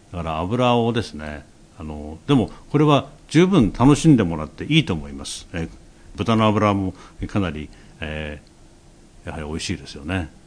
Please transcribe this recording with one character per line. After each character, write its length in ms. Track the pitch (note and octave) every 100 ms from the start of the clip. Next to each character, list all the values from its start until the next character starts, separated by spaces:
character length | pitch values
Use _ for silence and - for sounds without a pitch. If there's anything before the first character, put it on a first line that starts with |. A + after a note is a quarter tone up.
| -
ー、 40 | F2
だ 80 |
か 60 | D#2+
ら 100 | D#2
油 380 | F2 A#2+ B2 A#2+
を 160 | A#2
で 80 | A#2
す 140 | - D2+
ね、 300 | D2+ D2 - - - -
あ 60 |
の、 340 | D#2 D2+ D2+ D#2+ -
で 60 |
も、 160 | C#3 F#2 - -
こ 60 | D3
れ 80 | D3+
は 240 | C#3 - - -
十 180 | D3+ F#3
分 280 | G3 G2+ -
楽 180 | B2+ D3
し 100 | D#3+
ん 80 | B2
で 80 |
も 140 | F2+ D#2+
ら 80 | D2+
っ 40 |
て 140 | - F2
い 140 | D#3+
い 60 | -
と 80 |
思 160 | E2+ C#2+
い 40 |
ま 120 | C#2 -
す。 220 | - -
え 120 | F2
ー、 60 | D#2+ - - - - -
豚 220 | G#2 A2+
の 80 | G#2+
油 280 | G#2 G#2
も 200 | G2 F#2+ - - - F#2
か 140 | G#2+
な 80 | F#2
り、 200 | D2+ D2 - - -
え 420 | D#2 D#2 D2+ D2+ - - - - - - - - -
ー、 20 |
や 60 | C#2+
は 60 |
り 40 | D2
美 100 | D#2+
味 40 |
し 140 | -
い 40 | E2
で 80 | C#2
す 100 | D2+
よ 100 | C#2+
ね。 240 | E2+ D2+ -